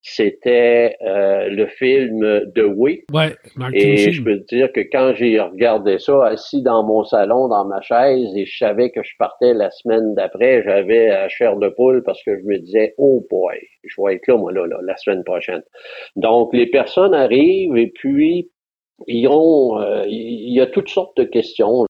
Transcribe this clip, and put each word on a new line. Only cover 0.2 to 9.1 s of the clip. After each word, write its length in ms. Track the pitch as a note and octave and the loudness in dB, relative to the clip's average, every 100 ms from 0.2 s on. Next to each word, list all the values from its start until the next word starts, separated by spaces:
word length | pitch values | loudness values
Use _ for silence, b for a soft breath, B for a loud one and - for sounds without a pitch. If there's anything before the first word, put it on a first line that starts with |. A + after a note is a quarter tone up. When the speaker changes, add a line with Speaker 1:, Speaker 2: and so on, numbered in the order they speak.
| G#2 - B2 B2 A#2+ A#2+ A#2 - | -2 -2 0 2 2 2 0 -2
Speaker 1:
euh, 480 | G#2+ G2 G2 G2 G2 | -6 -2 0 -2 -4
le 160 | G2+ G#2+ | -4 -6
film 840 | - C3 C3+ B2 A2 G#2+ G#2 G2 | -2 0 0 0 -2 0 0 -2
The 80 | A#2 G#2+ | 0 0
Way. 300 | G2+ C3 F3 - | 2 -2 -2 -6
Speaker 2:
Ouais, 220 | D3+ D#3 - - B2+ | -2 -2 -4 -18 -10
Martin 200 | B2+ G3 | -10 0
Speaker 1:
Et 220 | G3+ G#2 | 2 4
Speaker 2:
Sheen. 140 | G#2 | 2
Speaker 1:
je 100 | E3+ | 0
peux 160 | A2+ G2+ | -2 -4
te 140 | - | -4
dire 180 | A#2+ C3 | -2 0
que 80 | A#2 | -2
quand 320 | G2+ C3+ C3 | -2 0 0
j'ai 240 | B2 A#2+ A2 | 2 2 2
regardé 600 | F#2 F#2+ A#2 A2 G2+ F#2+ | -2 0 0 2 0 -2
ça, 260 | - C#3 | 2 2
assis 380 | A#2+ A2 - C#3+ | 2 0 -6 -4
dans 200 | B2+ A2+ G#2+ | 0 0 2
mon 180 | A2 | 0
salon, 440 | G2+ A2 G2+ A#2+ C3 | 0 0 2 0 0
dans 180 | G#2 G2 | 0 -2
ma 160 | G2 | -6
chaise, 520 | - A#2+ C3+ C3 A#2 | -2 2 2 2 -2
et 120 | G2 F#2+ | -4 -8
je 100 | - | -2
savais 340 | A2 G#2 B2 | -2 0 -2
que 120 | A#2 | -2
je 100 | G2 | -10